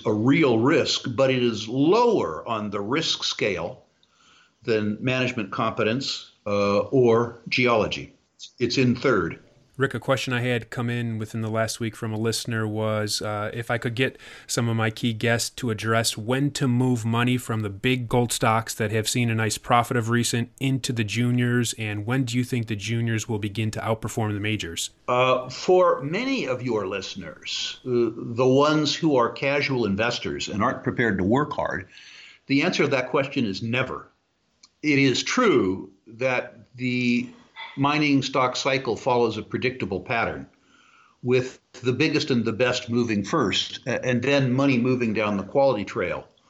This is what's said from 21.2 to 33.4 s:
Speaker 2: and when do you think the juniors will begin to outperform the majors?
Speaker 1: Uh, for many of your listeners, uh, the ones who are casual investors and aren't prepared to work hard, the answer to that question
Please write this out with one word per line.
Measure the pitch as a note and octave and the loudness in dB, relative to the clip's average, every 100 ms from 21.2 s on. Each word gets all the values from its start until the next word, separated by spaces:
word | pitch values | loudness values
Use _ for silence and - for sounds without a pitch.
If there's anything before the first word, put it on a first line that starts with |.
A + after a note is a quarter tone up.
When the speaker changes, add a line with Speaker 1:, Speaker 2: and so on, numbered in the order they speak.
| B2 B2 A#2+ B2 A2+ - | 0 2 2 2 0 -4
Speaker 2:
and | G#2+ G#2 G#2 | -6 -4 -2
when | C3+ | -2
do | A#2+ B2 | 0 -2
you | A#2+ | 0
think | B2 A2 | -2 -2
the | G#2 | -4
juniors | A2 A#2 A#2 A2 - | -4 -2 0 -2 -2
will | G#2+ | -4
begin | G#2 F#2+ G#2+ | -4 -4 -4
to | - | -2
outperform | A2 A2+ A2 B2 G#2+ | -2 -2 -4 -2 -2
the | G#2 | -2
majors? | G#2+ G#2+ E2 E2 - _ - | -2 -4 -4 -8 -8 _ -2
Speaker 1:
Uh, | B2+ B2+ B2+ C3 | 2 2 2 -2
for | - - F3+ F3 C3 | -4 4 6 6 2
many | C#3 F#3+ C4 C4 C3 | -2 -4 -2 -2 -2
of | B2 | -4
your | B2+ G#2+ F#2+ | -2 -2 -2
listeners, | G2 - G2 D#2+ - - - - - C3 | -6 -8 -12 -14 -14 -10 -8 -8 -8 -2
uh, | |
the | A#2+ A2+ A2+ C3 A#2 B2+ | 0 0 -2 -6 2 4
ones | C3+ D3 D3+ C#3+ - | 6 6 4 0 0
who | D#3+ B2+ | 2 4
are | A#2 | 2
casual | - C#3 D3 D#3+ B2+ G#2 | 0 -2 0 0 0 0
investors | G2 A#2 - - - - | 0 0 -2 -4 -6 -6
and | G2+ | -2
aren't | A#2+ B2+ B2+ | -2 0 -2
prepared | C3 A2+ F#2+ | 0 2 2
to | F#2+ | 2
work | B2+ D3 | 2 0
hard, | - D#2 F2+ - - - - - - - | -2 -4 -6 -10 -18 -20 -20 -20 -14 0
the | C#3 | 2
answer | F3 F3+ | 2 2
to | C#3 | 2
that | C3 - | 0 0
question | D3 C#3 C#3 | 0 0 -2